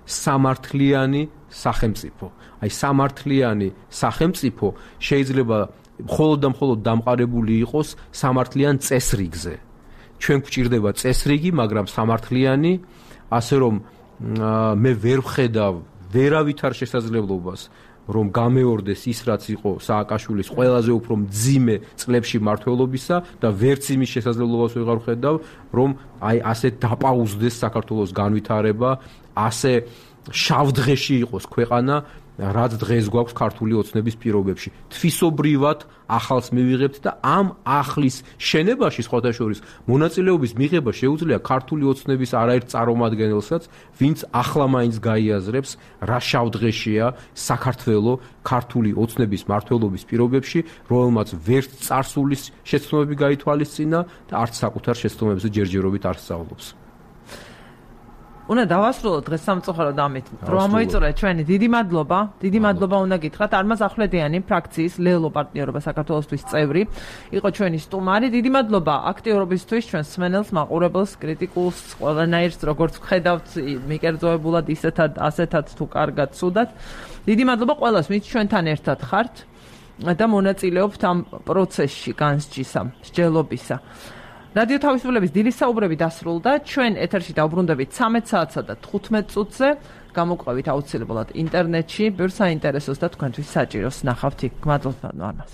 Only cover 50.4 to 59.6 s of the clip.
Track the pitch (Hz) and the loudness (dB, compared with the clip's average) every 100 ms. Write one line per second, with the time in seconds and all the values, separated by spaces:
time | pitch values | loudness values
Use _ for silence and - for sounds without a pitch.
50.4 | 131 170 160 - - 123 123 117 104 87 | 0 -4 -4 -10 -2 2 4 2 0 -4
51.4 | 80 131 135 - - 131 135 - 139 139 | 2 2 0 -10 -4 -2 -2 -2 0 -2
52.4 | - - - 143 - 151 147 143 143 143 | -6 -18 -2 -2 0 0 0 0 0 2
53.4 | 160 147 147 - 151 165 175 - - - | 0 0 -2 -2 0 0 -2 -10 -8 -4
54.4 | 117 - 113 101 - 117 110 - 110 95 | -2 -2 -4 -2 -4 -2 -2 -2 0 0
55.4 | 107 104 98 95 95 98 98 90 - 85 | 0 0 0 2 0 0 -4 -6 -8 -10
56.4 | - - - - - - - - - - | -10 -14 -18 -20 -20 -20 -20 -20 -20 -20
57.4 | - - - - - - - - - - | -20 -20 -20 -20 -20 -20 -20 -20 -20 -20
58.4 | - 226 214 170 220 262 226 160 139 160 | -2 0 4 4 2 0 -2 -2 -2 -4
59.4 | - 185 | -2 -2